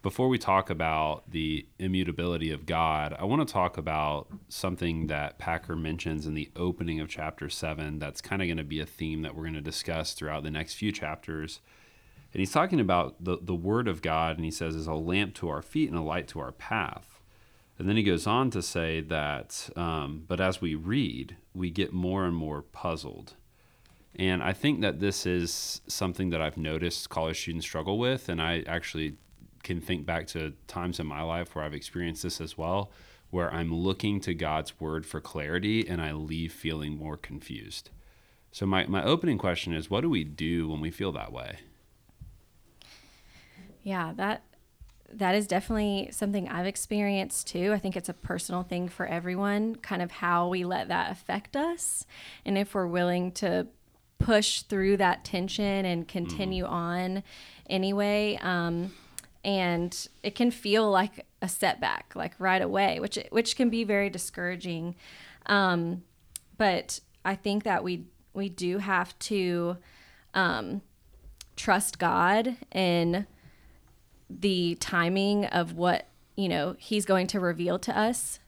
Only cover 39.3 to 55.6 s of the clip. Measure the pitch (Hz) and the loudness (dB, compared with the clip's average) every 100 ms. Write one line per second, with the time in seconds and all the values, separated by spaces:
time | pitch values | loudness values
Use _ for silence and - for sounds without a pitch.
39.3 | 107 98 87 - 80 80 98 165 117 76 | 2 0 0 -2 -4 0 0 2 0 -2
40.3 | 73 78 85 80 78 78 - 98 69 50 | -4 0 0 0 -2 -4 -2 -4 -2 -8
41.3 | 62 60 - - - _ _ _ _ - | -10 -10 -12 -16 -20 _ _ _ _ -20
42.3 | - _ - - _ - - - - - | -20 _ -20 -20 _ -20 -20 -20 -20 -20
43.3 | - - - 185 - 196 190 160 170 196 | -20 -20 -20 -20 -12 -6 -4 -4 -2 -2
44.3 | 220 - _ _ _ - - - 214 190 | -2 -8 _ _ _ -20 -20 -20 -2 4
45.3 | 202 208 185 - 220 208 202 - - 202 | 4 4 0 2 0 2 0 -2 -2 0
46.3 | 202 175 170 185 196 - 208 202 196 190 | 0 -2 -2 -2 -2 -2 2 2 2 0
47.3 | - - 180 185 208 196 185 175 175 - | -4 -4 0 2 2 0 -4 -6 -8 -4
48.3 | 170 - 180 175 175 180 - 185 170 175 | -4 -2 -4 -2 -4 -4 -4 -4 -2 -2
49.3 | 180 202 202 220 226 - 185 175 - 175 | 0 0 2 0 -4 -4 -2 -2 0 2
50.3 | 175 175 185 180 180 - 175 - 185 - | 4 4 2 0 -2 0 0 0 -4 -4
51.3 | 202 - 277 320 339 - - - - - | -4 -2 -2 -2 -2 -4 -4 -8 -16 -18
52.3 | - - 196 202 202 180 175 175 180 180 | -10 0 0 2 0 0 2 4 2 0
53.3 | 175 190 180 175 - _ _ _ _ - | 0 0 0 -2 -10 _ _ _ _ 6
54.3 | 214 214 - - 202 190 196 190 - - | 6 6 0 0 2 4 6 6 4 0
55.3 | 185 190 - | -2 -2 0